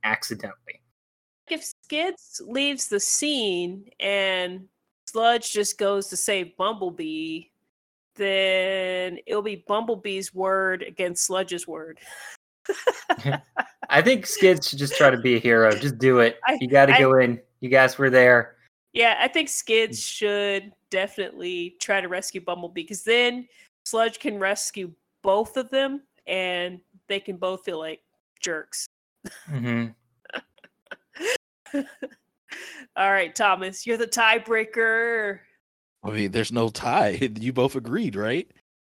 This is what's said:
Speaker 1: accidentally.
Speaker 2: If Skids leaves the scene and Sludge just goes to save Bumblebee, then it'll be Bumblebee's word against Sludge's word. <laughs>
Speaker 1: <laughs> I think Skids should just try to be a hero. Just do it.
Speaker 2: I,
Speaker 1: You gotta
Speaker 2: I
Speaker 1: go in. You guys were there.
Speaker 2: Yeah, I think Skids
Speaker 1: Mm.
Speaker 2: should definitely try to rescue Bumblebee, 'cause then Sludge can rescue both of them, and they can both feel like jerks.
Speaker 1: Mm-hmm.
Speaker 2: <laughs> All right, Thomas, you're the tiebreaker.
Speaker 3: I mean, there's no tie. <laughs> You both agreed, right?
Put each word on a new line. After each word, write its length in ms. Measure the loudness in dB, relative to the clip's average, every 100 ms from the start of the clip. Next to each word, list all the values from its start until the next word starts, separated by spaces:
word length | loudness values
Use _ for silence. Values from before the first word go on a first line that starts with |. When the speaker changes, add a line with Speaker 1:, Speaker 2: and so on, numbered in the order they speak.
Speaker 1:
accidentally. 800 | -4 -4 -6 -10 -12 -16 -20 -20 _ _ _ _ _ _ -12
Speaker 2:
If 160 | -10 -10 -16
Skids 580 | -8 -4 -4 -6 _ -18 -8
leaves 400 | -4 -2 -4 -4
the 140 | -4
scene 880 | -2 -2 -2 -2 -2 -2 -6 -10 -16 -8
and 720 | -4 -2 -2 -2 -6 -10 -18 _ _ _ -8
Sludge 440 | 0 2 2 -2
just 260 | -4 -2 0
goes 300 | 0 0 -4
to 100 | -6
save 380 | -2 -2 -4 -4
Bumblebee, 880 | -4 -2 -6 -6 -8 -6 -8 -10 -14 _ _ _ _ _ _ -6
then 1040 | -2 0 2 2 0 -2 -4 -4 -6 -8 -6
it'll 140 | -4
be 160 | -4 -8 -4
Bumblebee's 680 | -2 -2 -6 -6 -8 -8
word 480 | -4 -2 0 0 -4
against 420 | -8 -6 -6 -4 -4
Sludge's 420 | -2 -4 -8 -10
word. 320 | -14 -14 -20
<laughs> 60 | -20 -20 -20 -20 _ _ -8 -4 -2 -2 -4
Speaker 1:
<laughs> 340 | -4 -2 -4 _ -8 -8 -8 2
I 120 | 4
think 240 | 6 2 0
Skids 440 | 4 6 6 0
should 100 | -4
just 160 | -2 4
try 140 | 6
to 80 | 6
be 180 | 2 2
a 40 |
hero. 320 | 4 6 6 4
Just 220 | 0 2
do 220 | 6 6
it. 200 | 6 4 -2
Speaker 2:
I, 100 | 0
Speaker 1:
You 60 | 4
gotta 240 | 8 8 8
Speaker 2:
I 40 |
Speaker 1:
go 180 | 8 6
in. 220 | 4 0 _ -10
You 100 | 4
guys 280 | 6 6 4
were 120 | 6
there. 460 | 8 8 8 4 _ _ _ _
Speaker 2:
Yeah, 240 | 2 2 4
I 80 | 0
think 200 | 0 -4
Skids 500 | -4 0 0 0 -4
Speaker 1:
Mm. 40 | -8
Speaker 2:
should 680 | -4 -2 -2 -2 -4 -8 _ -6
definitely 880 | -4 -4 -6 -10 -8 -10 -8 -10 -8
try 220 | -2 -2
to 60 | -2
rescue 340 | -6 -8 -10
Bumblebee, 420 | -8 -8 -8 -12 -10
'cause 180 | -8
then 440 | 0 2 2 -2 -12 _ _ _ -6
Sludge 340 | -2 -2 -2
can 180 | -8 -4
rescue 560 | -4 -4 -6 -10 -14 -16 _ _
both 320 | 0 0 0 -6
of 120 | -4
them, 340 | -2 -2 -6 _ _ -8
and 520 | -4 -4 -4 -6 -10 _ _ -8
they 120 | -8
can 180 | -8 -6
both 260 | -6 -6 -8
feel 140 | -8
like 220 | -10 -14 _ _ _ -10
jerks. 440 | -8 -8 -8 -12 -14 _ _ _ -20 -18 -10
Speaker 1:
Mm-hmm. 380 | -6 -2 -2 -4 -10 _ _ -16 -16 -16 _ -20 _ -20 -20 _ -8 -4 -4 _ _ -10
Speaker 2:
<laughs> 80 | -8 -8 -12 -18 _ _ _ -20 -18 -18 -20 -10 -2
All 140 | 0
right, 220 | 0 -2
Thomas, 540 | 0 0 0 -4 -8 -6
you're 100 | -4
the 100 | -2
tiebreaker. 1300 | 2 4 2 2 -2 -2 -2 0 0 -2 -2 -4 -8 _ _ _ _ _ _
Speaker 3:
I 60 | -8
mean, 200 | -4 -2
there's 200 | -2 -2
no 180 | -2 -2
tie. 480 | -2 0 2 2 0
<laughs> 180 | -4 -4
You 140 | -4
both 220 | 0 0 0
agreed, 400 | -6 -4 -4 -4
right? 340 | -4 -4 -8 _ _ _